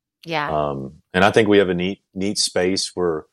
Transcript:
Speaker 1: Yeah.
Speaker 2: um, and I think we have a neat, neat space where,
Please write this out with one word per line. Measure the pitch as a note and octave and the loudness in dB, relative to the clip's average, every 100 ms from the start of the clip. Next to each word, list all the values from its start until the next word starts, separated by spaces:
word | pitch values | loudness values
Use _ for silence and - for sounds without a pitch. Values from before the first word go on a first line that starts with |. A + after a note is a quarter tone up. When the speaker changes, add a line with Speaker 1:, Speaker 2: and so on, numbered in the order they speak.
| _ _ | _ _
Speaker 1:
Yeah. | E3 D#3+ D3 D3+ - | -8 -6 -4 -2 -4
Speaker 2:
um, | - C2+ D2+ _ | -6 -10 -16 _
and | F2+ | 2
I | G2+ | 4
think | G#2+ G#2 | 4 4
we | G2+ | 4
have | F#2 | 4
a | |
neat, | F2+ F2+ G2+ _ | 0 -4 -6 _
neat | F#2+ G2 G#2 | -8 -6 -4
space | - - F2+ F#2+ - | -4 -2 -2 -2 -6
where, | - F2+ D#2 - | -4 -2 -4 -8